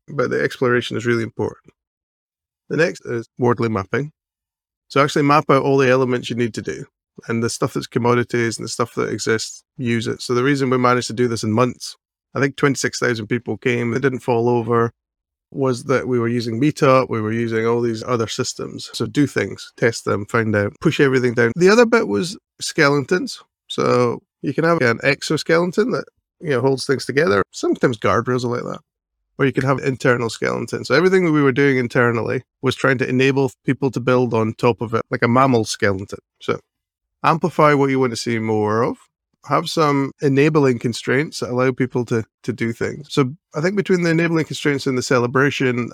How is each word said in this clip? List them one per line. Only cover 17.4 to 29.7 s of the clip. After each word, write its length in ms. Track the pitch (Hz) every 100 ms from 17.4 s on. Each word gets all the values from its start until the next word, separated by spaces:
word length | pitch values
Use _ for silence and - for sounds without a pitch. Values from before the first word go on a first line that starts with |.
| 117 113 113
all 160 | 120
these 220 | 120 110
other 240 | 117 123 110
systems. 640 | - 123 - 135 117 -
So 120 | - 110
do 200 | 117 143
things, 460 | - 98 104 - -
test 280 | 123 - -
them, 200 | 104 101
find 300 | 120 110 104
out, 180 | 101 -
push 180 | 165 -
everything 340 | 143 131 123
down. 180 | 117 117 139
The 140 | 180
other 160 | 214 233
bit 220 | 233 185
was 300 | 202 175 214 _ _
skeletons. 840 | - - 143 143 131 185 269 - - _ _
So 540 | - 131 123 123 - - _
you 120 | 156
can 100 | 143
have 180 | 160 170
an 180 | 123 117
exoskeleton 880 | 139 143 - 156 - 165 180 180 226
that, 140 | - - _ _ _
you 100 | 170
know, 100 | 127
holds 240 | 131 135 -
things 200 | 131 -
together. 380 | 127 175 202 -
Sometimes 460 | - 349 330 151 117
guardrails 460 | - 98 120 123
are 60 | 120
like 140 | 120
that. 180 | - - - _ _ _ _ -
Or 80 | 139
you 60 |
can 120 | 127
have 140 | 131